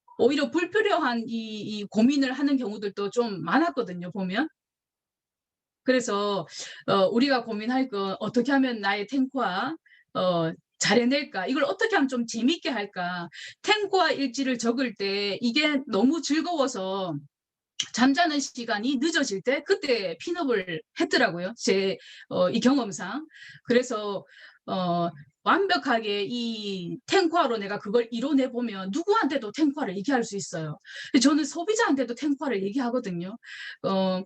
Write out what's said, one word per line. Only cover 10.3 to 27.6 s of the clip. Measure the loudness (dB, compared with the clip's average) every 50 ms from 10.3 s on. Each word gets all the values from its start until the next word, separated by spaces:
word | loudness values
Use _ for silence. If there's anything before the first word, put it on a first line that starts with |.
| 2 2 2 0 -2 -6 _ _ _ -4
잘 | 0 4 4 4
해낼까? | 6 4 2 2 0 -2 -4 -4 -2
이걸 | 0 0 0 0
어떻게 | 0 0 -2 -2 0 2
하면 | 2 2
좀 | 2 0 -2 -2
재밌게 | -2 -4 0 2 2 2 0 -2 -4
할까? | -4 -4 -6 -6 -6 -6 -6 -4 -4 -6 -8 -10 -12 -14 -16 -16 -18 _ 0
탱과 | 0 0 0 0 0 2 2 4 2
일지를 | 2 0 -2 -4 -2 -2 -2 -2 0
적을 | 0 0 0 0 0 -2 -2 -2
때 | -4 -4 -2 -2 -2 -2 -2 -4 -2
이게 | -2 0 0 2 2 2 0 -2 -2
너무 | -2 0 4 4 4 2 2
즐거워서 | 0 0 0 0 0 -2 0 0 0 0 0 -4 -4 -4 -4 -4 -4 -4 -6 -8 -10 -14 _ _ _ _ _ _ _ _ _ -10 -10 -6 0
잠자는 | 2 4 4 6 4 2 2 2 -2
시간이 | -4 -4 -8 -10 -6 -4 -4 -2 0 0 0
늦어질 | 2 0 2 2 2 0 0 -2 -2 0
때 | 0 0 0 2
그때 | 0 0 0 2 0 0 0 0 -4 -6 -6
핀업을 | -6 -6 -4 -2 0 0 0 0 0 -4 -6 -8 -8 _ _ -4
했더라고요. | -2 0 2 2 2 2 0 -4 -6 -8 -8
제, | -2 0 2 2 4 2 0 -2 -4 -10 -20 -20 -20 -14 -6
어, | 0 2 2 2
이 | 2 4
경험상. | 4 4 4 4 0 -2 -6 -8 -8 -8 -8 -8 -10 -12 _ -20 -20 -20 -20 -18 _
그래서, | 2 4 4 4 2 -4 -6 -4 -4 -6 -6 -8 _ -20 -20 -20 -20 -20 _ _
어, | -6 -4 -2 0 0 0 0 0 -2 -4 -8 -20 _ _ _ 0
완벽하게 | 2 2 4 4 2 0 0 2 0 0 0 0 -2 -2 -2 -2 -2
이 | -4 -4 -4 -4 -4 -4 -4 -6 -4 -4 -6 -8 -8 -10 _
탱과로 | 2 2 2 2 4 2 2 2 2 0
내가 | -2